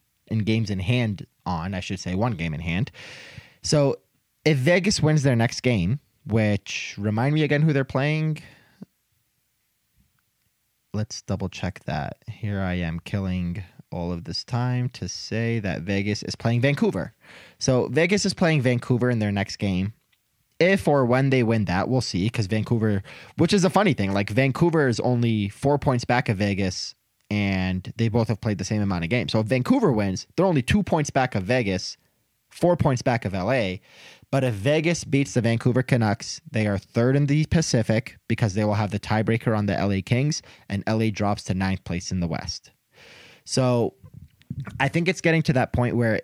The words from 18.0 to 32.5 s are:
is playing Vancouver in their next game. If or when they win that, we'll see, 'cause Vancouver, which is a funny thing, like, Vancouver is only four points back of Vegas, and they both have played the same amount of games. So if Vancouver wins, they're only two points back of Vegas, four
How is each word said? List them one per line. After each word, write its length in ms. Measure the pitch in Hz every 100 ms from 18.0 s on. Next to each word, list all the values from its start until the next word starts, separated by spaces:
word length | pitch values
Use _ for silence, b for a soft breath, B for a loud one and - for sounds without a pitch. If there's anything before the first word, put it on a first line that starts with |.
| 175 202
is 100 | 196
playing 280 | - 175 156
Vancouver 480 | 123 123 - 123 123
in 80 | 117
their 140 | 107
next 240 | 101 98 -
game. 360 | 101 92 98 - _ _ _ _ _ -
If 260 | 175 196 -
or 180 | 143
when 260 | 123 127 135
they 120 | 131
win 220 | 113 113
that, 240 | 92 90 92
we'll 120 | 127
see, 280 | - 90 104
'cause 160 | - 95
Vancouver, 560 | 110 - 117 107 98 - B B B
which 160 | 170
is 120 | 202
a 60 | 175
funny 220 | 185 208
thing, 200 | 113 98
like, 180 | 98 104
Vancouver 580 | 107 135 127 170 160 135
is 120 | 117
only 480 | 123 123 117 110 98
four 300 | - 139 143
points 260 | - 123
back 240 | - 123 -
of 80 | 98
Vegas, 560 | 104 98 95 - - - _ _ -
and 640 | 104 98 95 92 92 - -
they 120 | 117
both 200 | 117 113
have 120 | 107
played 180 | 113 101
the 60 |
same 160 | - 107
amount 220 | 101 90
of 80 | 82
games. 220 | 120 -
So 80 | 113
if 60 | 110
Vancouver 440 | 127 123 269 208
wins, 360 | 110 101 92 - -
they're 100 | 190
only 160 | 156
two 200 | - 208
points 280 | 190 165 143
back 240 | 139 127
of 80 | 104
Vegas, 540 | 92 127 101 92 - - _ _ _ _
four 280 | _